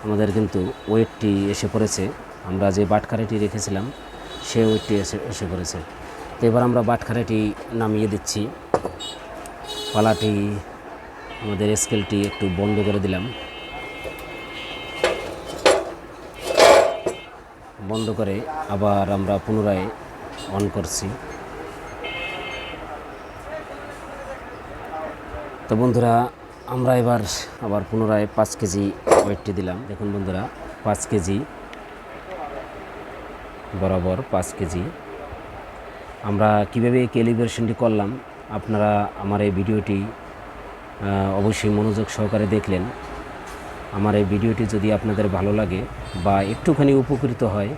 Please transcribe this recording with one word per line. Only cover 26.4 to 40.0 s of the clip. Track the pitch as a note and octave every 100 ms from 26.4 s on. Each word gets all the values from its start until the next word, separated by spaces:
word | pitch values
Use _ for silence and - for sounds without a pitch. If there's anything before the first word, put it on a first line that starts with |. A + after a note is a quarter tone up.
| - - -
আমরা | B2+ B2 B2
এবার | A#2 A#2+ G#2 - - -
আবার | A2+ G#2 F#2+
পুনরায় | A2 A2 G#2+ G#2 -
পাঁচ | G#2+ -
কেজি | G#2 G2 G2+ - - -
ওয়েটটি | G2 G2+ -
দিলাম। | G2 F#2 F#2 F#2+
দেখুন | G2 G#2
বন্ধুরা, | G2+ F#2+ F#2 A2+ - - -
পাঁচ | A2 G2+ -
কেজি | G#2+ F2 G2+ D3+ - - - - - - - - F#3 - - - - - - - - - - - - - G2
বরাবর | F#2 F#2 F2+ F#2 B2+
পাঁচ | F#2 F2+ -
কেজি। | F2+ F2+ A2+ - - - - - - - - - - - - -
আমরা | G#2+ G#2 G#2+ G#2 G2+
কীভাবে | A#2+ A#2+ B2 B2
ক্যালিব্রেশনটি | A#2+ A#2 A#2 A#2 - A2+
করলাম, | A2+ A#2 G#2+ G2+ C3 - - -
আপনারা | G#2+ A2 G#2+ G#2 G#2 G#2 -
আমার | G2 G#2
এই | G#2
ভিডিওটি, | F#2 G2+ G#2+ G#2 G2